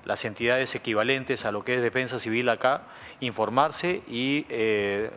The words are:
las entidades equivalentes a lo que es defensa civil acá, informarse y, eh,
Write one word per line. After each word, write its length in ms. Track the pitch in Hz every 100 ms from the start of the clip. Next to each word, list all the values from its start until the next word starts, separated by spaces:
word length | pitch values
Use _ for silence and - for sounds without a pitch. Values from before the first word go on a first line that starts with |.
| -
las 180 | 107
entidades 520 | 110 101 117 127 131 -
equivalentes 680 | - 107 117 135 127 127 110
a 60 |
lo 140 | 104 123
que 80 |
es 80 | 127
defensa 380 | 120 131 127 127
civil 280 | 113 117 123
acá, 340 | 113 127 147 - - - -
informarse 840 | 123 110 107 127 151 - 175 185 -
y, 380 | 117 131 147 -
eh, 600 | 117 110 104 101 101 110